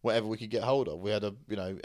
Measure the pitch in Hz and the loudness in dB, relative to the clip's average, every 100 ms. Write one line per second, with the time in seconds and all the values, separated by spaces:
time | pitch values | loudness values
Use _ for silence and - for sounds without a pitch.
0 | 113 113 107 110 110 113 113 139 101 80 | 2 2 2 -4 -2 0 2 2 2 -2
1 | 101 107 104 104 - 101 92 98 | 0 0 0 -4 -6 -4 -4 -2